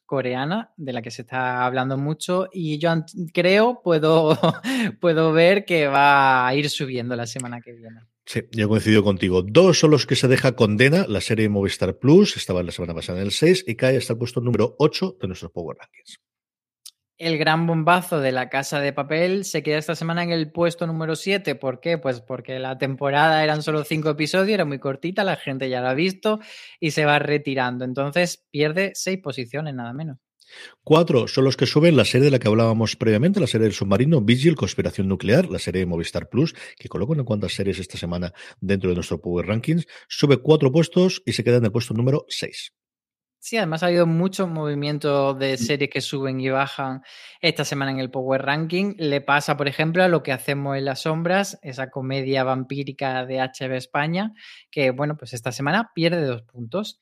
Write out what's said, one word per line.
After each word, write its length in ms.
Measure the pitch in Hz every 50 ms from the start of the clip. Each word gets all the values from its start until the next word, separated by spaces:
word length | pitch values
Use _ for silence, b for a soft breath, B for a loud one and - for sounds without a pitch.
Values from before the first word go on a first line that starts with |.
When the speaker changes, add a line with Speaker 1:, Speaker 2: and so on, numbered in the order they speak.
| _
Speaker 1:
coreana 680 | - 143 135 127 123 123 127 135 156 190 220 226 _ _ -
de 160 | 151 131 123
la 80 | 120
que 100 | 117 123
se 120 | - - 120
está 420 | - 131 131 127 127 123 123 123
hablando 320 | 127 127 131 127 135 135 135
mucho, 500 | 139 147 160 - - - 180 185 185 185 -
y 240 | 190 165 151 151 147
yo 120 | 165 170
ant-, 220 | 165 160 151 - - 180 175 156 -
creo, 480 | 180 170 180 190 208 220 247 247 - -
puedo, 560 | 175 165 156 151 156 160 165 160 151 160 -
<laughs> 640 | - 160 - - - 240 269 254 226 180 - -
puedo 320 | - 170 160 160 160 160 156
ver 320 | 165 165 175 196 208 208
que 220 | - 175 160 147 139
va 600 | 139 139 143 143 139 139 139 135 131 127 123 127
a 80 | 135
ir 140 | 143 147 147
subiendo 460 | - - 147 131 127 123 117 123 123 117
la 100 | 117 113
semana 320 | - 131 123 120 120 120
que 140 | - 120 120
viene. 280 | 117 113 113 113 113 117 _ _ _ _
Speaker 2:
Sí, 180 | - - 117 - - 117
yo 160 | 113 104 101
coincido 340 | 110 104 - 107 107 104 98
contigo. 380 | 104 98 87 101 92 90 92
Dos 380 | 90 101 110 160 185 185 151 -
son 120 | 170 156
los 140 | 151 127 -
que 100 | - 135
se 140 | - - 123
deja 240 | 131 127 - 131 113
Condena, 520 | - 117 104 107 104 127 139 156 185 190 -
la 100 | 104 92
serie 240 | - - 117 107 110
de 60 | 104
Movistar 500 | 104 101 98 95 - - 98 92 92 -
Plus, 380 | - 135 156 190 208 - - -
estaba 260 | - - 92 90 87
la 80 | 87
semana 220 | - - 87 82 82
pasada 260 | 85 - - 90 92
en 60 | 98
el 60 | 101 -
seis 320 | - 156 170 185 - - -
y 80 | 110
cae 220 | - 131 127 135 123
hasta 160 | - - 117
el 60 | 113
puesto 200 | 120 - - -
número 380 | 117 123 120 104 110 - - 127
ocho 380 | 147 156 - - 185 185 - -
de 80 | - 92
nuestros 240 | 90 - 87 85
Power 240 | - 90 85 73 - -
Rankings. 440 | - _ _ _ _ - - - _ _ _ _ _ _ _ _ _ _ _ _ - - - _ _ _ _ -
Speaker 1:
El 200 | 165 165 165 147
gran 300 | 156 156 156 165 170 170
bombazo 540 | 165 160 151 165 175 180 180 - 175 151
de 100 | 135 131
La 180 | 127 127 127 123
Casa 300 | - 135 139 - 160 143
de 120 | 143 143
Papel 540 | 139 - - 147 156 160 175 185 190 202 190
se 160 | - - 156
queda 160 | 147 156 147 156
esta 180 | 156 - 165
semana 280 | - 165 165 170 175 175
en 80 | 170
el 200 | 170 165 156 151
puesto 360 | - 175 170 170 165 - 175 165
número 280 | 165 160 160 156 160
siete. 400 | 156 - 190 196 196 196 156 135
¿Por 240 | 123 - 131 120 -
qué? 180 | - 165 165 156
Pues 240 | - 135 123 117
porque 380 | 117 - 131 120 123 - 131 131
la 180 | 131 131 131 123
temporada 640 | 143 135 135 - 143 139 139 147 156 160 156 156 156
eran 180 | 151 151 151
solo 220 | 147 156 151 151 147
cinco 260 | - 160 156 151 156
episodios, 460 | 147 147 156 147 - 185 190 208 214
era 100 | 190 165
muy 140 | 147 139 127
cortita, 440 | - 139 131 - - 170 190 220 202
la 120 | 190 160
gente 340 | - - 139 135 131 139 131
ya 100 | 127 123
la 120 | 123 127
ha 20 | 131
visto 460 | 143 175 190 190 190 - 220 214 214 214 B B B B B B B
y 120 | 175 151
se 140 | - 160 151
va 140 | 147 147 147
retirando. 640 | 143 143 147 143 143 143 135 131 127 123 123 123 127
Entonces 600 | 127 127 139 135 143 147 175 180 170 - - _ _
pierde 420 | - 143 147 151 151 185 196 190 196
seis 240 | - - 185 190 190
posiciones, 520 | - 147 127 135 123 120 - 143 160 151 135
nada 180 | 127 120 117 123
menos. 240 | 143 165 156 131 - _ _ _ _ B B B B B B B B -
Speaker 2:
Cuatro 440 | - 151 165 175 170 151 120 107 -
son 180 | - 139 131
los 100 | 135 131
que 100 | - 135
suben 300 | - - 151 156 175 160
la 80 | 123 104
serie 220 | - - 127 139
de 60 | 147
la 80 | 135 120
que 80 | - 107
hablábamos 480 | 107 113 117 113 110 110 113 - -
previamente, 440 | - 120 113 107 104 143 185 202 208
la 80 | 147 113
serie 180 | - 107 110
del 80 | 107 92
submarino, 460 | - 101 98 98 104 131 156 165 135
Vigil, 360 | 104 107 120 127 139 170 160
Conspiración 520 | - - - - - - - - - 95 95
Nuclear, 420 | 95 - - 95 113 170 185 135
la 100 | 92 82
serie 200 | - - 90 92
de 60 | 92
Movistar 440 | 87 85 85 82 - - 85 - -
Plus, 240 | - 120 160 165 - B B B B B
que 120 | - -
coloca 240 | - 82 98 135 165
unas 120 | 147 120
cuantas 280 | 113 107 101 98 87 -
series 260 | - 98 98 90 95
esta 180 | 92 - - -
semana 360 | - 85 87 87 90 87 - B B B B B
dentro 300 | 95 92 98 95 95 92
de 60 | 90
nuestro 260 | 90 - - 90 80
Power 240 | - 90 87 87 82
Rankings. 420 | 90 107 113 120 151 160 175 156 B B B B B
Sube 280 | - - - 143 135 123
cuatro 340 | - 147 156 151 147 131
puestos 500 | 127 165 160 - - 185 180 185 - - -
y 80 | 120 110
se 100 | - -
queda 140 | 123 120 123
en 80 | 117
el 60 | 107
puesto 220 | 113 117 113 - 110
número 320 | 113 120 131 139 156 - -
seis. 460 | - - - - - - - - _ _ _ _ _ _ _ _ _ _ _ _ _ _
Speaker 1:
Sí, 180 | - - 233 226
además 260 | 196 160 160 160 180
ha 40 | 175
habido 200 | 175 175 170 165
mucho 400 | 165 165 180 190 190 - 190 175
movimiento 840 | 160 156 151 147 147 143 147 147 151 143 156 147 143 143 139 139 135
de 220 | 135 135 135 135
Speaker 2:
Mm. 20 | 127
Speaker 1:
series 320 | 117 117 147 139 147 -
que 100 | - 139
suben 400 | - - - 139 135 135 131 131
y 80 | 127 131
bajan 540 | 131 135 139 135 - - 139 131 131 131 - B B B B B B B
esta 240 | B 165 156 - 143
semana 260 | - 151 139 139 135
en 80 | 135 135
el 100 | 131 127
Power 320 | - 135 127 131 135 131
Ranking. 520 | 131 139 143 156 165 156 175 180 196 202 196 196
Le 220 | 165 147 143 143
pasa, 380 | 139 - 143 147 - - 147 139
por 100 | 143 139
ejemplo, 340 | 131 - 156 165 165 180
a 60 | 185 185
Lo 160 | 170 147 -
que 80 | 143
hacemos 460 | 135 127 - - 139 143 139 139 139 135
en 80 | 135
las 160 | 139 131 -
sombras, 580 | - 160 156 160 165 175 185 196 202 196 - -
esa 280 | - 147 127 135 131 127
comedia 560 | - 139 131 131 135 139 131 135 135 135 131
vampírica 800 | 131 131 131 127 - 143 143 139 139 139 - 139 131 127 127 127
de 160 | 127 131 131
H 260 | 127 131 - - 139 131
B 80 | 131
España, 560 | 127 123 - - 143 147 160 170 185 214 220 214 B B B B B B B
que, 200 | - 151 135 131
bueno, 260 | 127 131 147 147 156 151
pues 160 | 131 117 127
esta 180 | 117 - 131
semana 400 | 117 - 139 143 175 220 233 - -
pierde 320 | 170 165 170 175 170 151
dos 180 | 131 120 113 117
puntos, 560 | _ _ 123 117 113 120 190 214 - - _